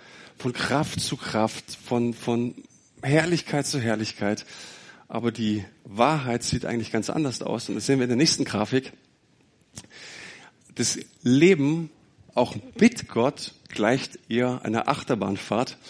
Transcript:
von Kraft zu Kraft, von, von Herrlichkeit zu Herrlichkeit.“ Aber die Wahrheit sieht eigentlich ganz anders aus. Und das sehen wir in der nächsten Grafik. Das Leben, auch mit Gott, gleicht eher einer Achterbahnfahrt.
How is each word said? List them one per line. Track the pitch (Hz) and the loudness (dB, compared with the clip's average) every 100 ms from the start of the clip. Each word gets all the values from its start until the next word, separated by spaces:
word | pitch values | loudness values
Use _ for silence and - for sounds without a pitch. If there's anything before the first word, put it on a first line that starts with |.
| - - - - | -20 -20 -20 -8
von | 127 | -6
Kraft | 123 - 135 156 - | -4 0 0 0 -4
zu | - 135 | -6 -6
Kraft, | - 110 110 - - - | -4 0 0 -2 -14 -14
von, | - 120 120 | -4 0 0
von | 117 - 117 120 - - _ _ _ | -2 -2 -2 -2 -6 -18 _ _ _
Herrlichkeit | 131 151 160 170 - 147 139 | 0 2 2 0 0 -4 -2
zu | 143 | -2
Herrlichkeit.“ | 117 107 107 - 101 107 - - - - - - - | 0 -2 -4 -2 -2 -2 -6 -18 -18 -20 -20 -20 -12
Aber | 113 117 | -4 -4
die | 113 110 104 95 - | -2 -2 -2 -4 -16
Wahrheit | - 98 123 156 127 120 | -8 2 4 2 0 -2
sieht | - 123 - | -2 -4 -2
eigentlich | 117 110 | -4 -2
ganz | 117 101 | -2 -2
anders | - 147 117 | -2 -2 -4
aus. | - 110 - | -4 -4 -4
Und | 110 | -4
das | 107 | 2
sehen | 135 | 2
wir | |
in | 123 | 2
der | 120 | 2
nächsten | 156 - | 2 2
Grafik. | 131 101 107 131 - - _ _ _ _ _ _ _ - - - - - - - - _ _ | 0 0 0 0 -2 -10 _ _ _ _ _ _ _ -20 -20 -20 -20 -18 -18 -20 -20 _ _
Das | - 120 - - _ | -4 -4 -4 -10 _
Leben, | 123 131 170 185 139 165 160 - _ _ - | 2 8 8 8 4 0 -4 -12 _ _ -6
auch | - 123 - - - | 0 0 -2 -10 4
mit | 226 - - | 4 4 -6
Gott, | - 127 - - - - | 0 0 0 -10 -16 -12
gleicht | - 107 131 - - - | 0 2 2 0 -12 -4
eher | 117 123 127 | 0 0 -2
einer | 110 113 - | -2 0 0
Achterbahnfahrt. | 143 - 120 98 98 - 107 131 - - | 0 0 -2 -2 -4 -2 -2 -2 -6 -18